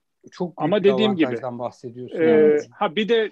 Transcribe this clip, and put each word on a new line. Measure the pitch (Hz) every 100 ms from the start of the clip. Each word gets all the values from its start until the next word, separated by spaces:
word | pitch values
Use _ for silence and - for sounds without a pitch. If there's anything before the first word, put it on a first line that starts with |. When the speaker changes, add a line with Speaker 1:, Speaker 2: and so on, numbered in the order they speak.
| _ _ -
Speaker 1:
Çok | - 180
büyük | -
Speaker 2:
Ama | 156 208
Speaker 1:
bir | 196
Speaker 2:
dediğim | - 214 190
gibi, | 139
Speaker 1:
avantajdan | 117 127 120
bahsediyorsun. | 120 - 127 120 123 -
Speaker 2:
e, |
Speaker 3:
Evet. | 160 156 151 147 120
Speaker 2:
ha, | - 208 156
bir | 208
de | 226 214